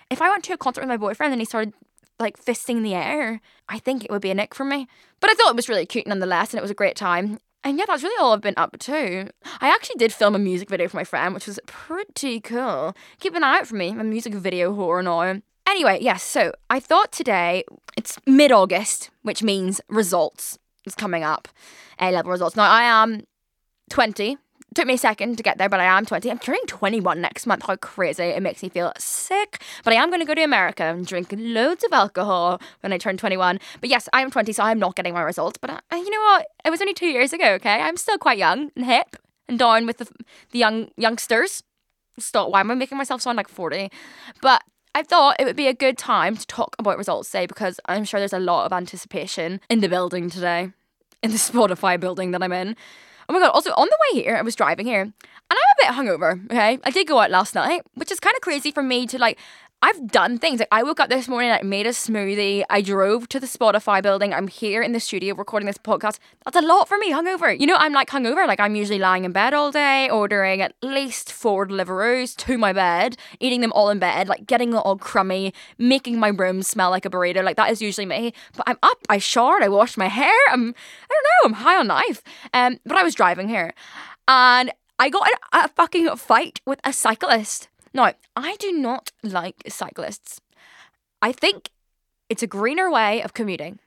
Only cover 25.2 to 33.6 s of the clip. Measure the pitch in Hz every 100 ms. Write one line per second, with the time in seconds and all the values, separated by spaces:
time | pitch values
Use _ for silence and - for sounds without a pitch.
25.2 | 220 226 208 - 196 196 180 190 214 180
26.2 | 226 240 - 381 370 - 196 220 185 160
27.2 | 170 - 233 185 - 190 - - 170 165
28.2 | 175 170 185 - 185 175 175 - - -
29.2 | - 392 415 - - - 226 226 330 359
30.2 | 311 302 302 226 175 - 160 175 180 180
31.2 | 180 202 233 226 269 349 466 277 202 -
32.2 | 202 180 175 180 - _ 196 180 202 190
33.2 | 208 185 180 196